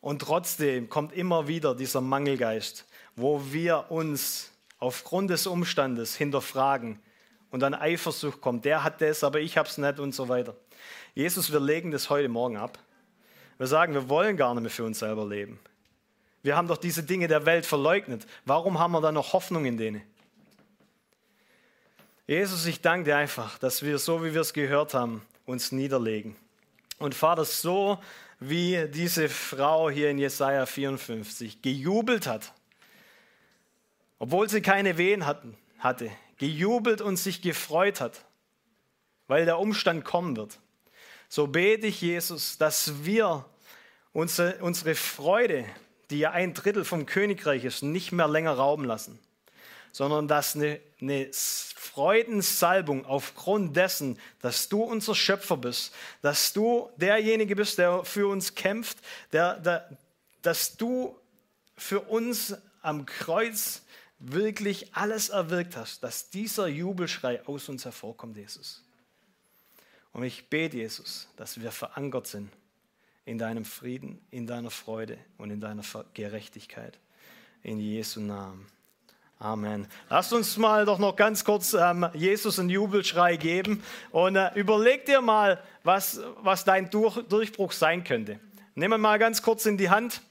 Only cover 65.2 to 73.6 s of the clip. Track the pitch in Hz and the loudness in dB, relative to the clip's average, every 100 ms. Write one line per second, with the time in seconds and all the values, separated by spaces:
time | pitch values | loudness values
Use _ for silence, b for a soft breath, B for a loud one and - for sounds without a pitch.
65.2 | 214 202 165 175 175 127 110 - 120 - | -2 -2 0 -2 -4 -8 -12 -10 -10 -10
66.2 | - 185 220 - 185 147 180 185 170 - | -10 -8 -6 -2 -2 -2 -4 -4 -4 -2
67.2 | 127 120 - 143 - 135 127 - 107 113 | -4 -4 -6 -10 -10 -12 -12 -12 -14 -14
68.2 | 117 107 101 - - - _ _ _ _ | -16 -16 -16 -16 -16 -20 _ _ _ _
69.2 | _ _ _ b b b b b b 113 | _ _ _ b b b b b b -8
70.2 | 123 - - 151 160 127 113 - - - | -8 -8 -4 -2 -2 -4 -10 -10 -12 -14
71.2 | - - 110 - 113 - - - 143 127 | -16 -18 -16 -12 -12 -10 -12 -8 -6 -6
72.2 | - 104 101 _ _ _ _ _ _ _ | -8 -12 -14 _ _ _ _ _ _ _
73.2 | - 113 113 113 | -12 -8 -6 -6